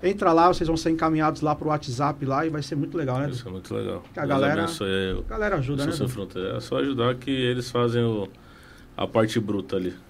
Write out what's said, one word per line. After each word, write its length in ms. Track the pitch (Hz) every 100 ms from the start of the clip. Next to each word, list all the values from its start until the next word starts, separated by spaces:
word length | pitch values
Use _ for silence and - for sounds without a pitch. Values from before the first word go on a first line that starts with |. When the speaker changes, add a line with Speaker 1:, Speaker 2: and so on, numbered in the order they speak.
Speaker 1:
Entra 320 | 180 202 190
lá, 140 | 165 175
vocês 220 | 175 160
vão 80 | 160
ser 140 | 165
encaminhados 500 | 160 160 160 156 147
lá 160 | 151 151
pro 140 | 156
WhatsApp 540 | 151 143 120 143 143
lá 220 | 131 135 160
e 20 |
vai 120 | 151
ser 140 | 143 147
muito 200 | 139 175
legal, 220 | 139 127
né, 100 | 143
Speaker 2:
Isso 80 | 127
Speaker 1:
Dudu? 100 | 95
Speaker 2:
é 40 |
muito 220 | 92 -
legal. 300 | 107 104 92 -
Speaker 1:
Que 60 | -
a 60 | 143
Speaker 2:
Deus 20 | 139
Speaker 1:
galera, 220 | 139 156
Speaker 2:
abençoe 260 | 165 165 98
aí 240 | 95 95
o 40 | 92
Speaker 1:
a 40 | 90
galera 280 | 220 208 185
ajuda, 300 | 127 143 143
Speaker 2:
Missão 40 |
Speaker 1:
né, 60 | -
Speaker 2:
Sem 100 | -
Speaker 1:
Dudu? 260 | 120 95
Speaker 2:
Fronteiras. 240 | - 95 117
É 40 | 117
só 80 | 135
ajudar 360 | 139 127 120 127
que 140 | 131
eles 360 | 135 127 123 120
fazem 360 | 120 120 120
o, 240 | 117 107 95 - - - - - - -
a 120 | 95
parte 320 | 113 113 117
bruta 340 | 104 101 92
ali. 180 | 95 90 85 -